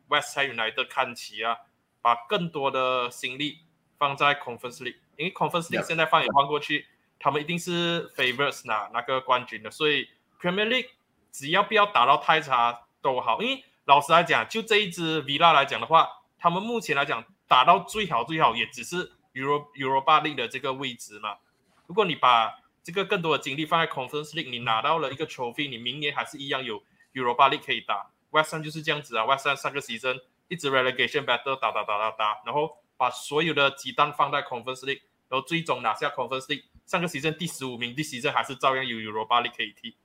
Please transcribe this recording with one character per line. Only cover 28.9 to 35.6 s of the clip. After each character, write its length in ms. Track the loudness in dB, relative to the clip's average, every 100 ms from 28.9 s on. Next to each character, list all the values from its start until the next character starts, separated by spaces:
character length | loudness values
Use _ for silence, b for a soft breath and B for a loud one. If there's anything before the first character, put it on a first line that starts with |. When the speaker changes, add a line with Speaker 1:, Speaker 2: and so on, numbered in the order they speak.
Speaker 1:
样 100 | -4
子 160 | -2 -2
啊， 80 | 2
West 200 | 2 0
Ham 100 | -2
上 160 | -4
个 80 | -6
season 400 | -8 -6 -4 -4 -8 _ -12
一 80 | -6
直 140 | 0
relegation 540 | 2 2 0 -2 -2 -2
battle 340 | -2 -2 -2
打， 120 | -2
打， 120 | -2
打， 140 | -2 -2
打， 140 | -2
打， 300 | -2 -2 -4 -4
然 100 | -4
后 220 | -4 -6 _ -2
把 120 | -2
所 340 | -2 -6 -2
有 100 | 0
的 160 | 2 2
鸡 200 | 0 -6
蛋 220 | 0 0
放 180 | 0 0
在 100 | -2
Conference 440 | -4 -8 -8 -8 -6
League， 160 | -8 _ _ -6
然 120 | -6
后 20 | -2
最 160 | -4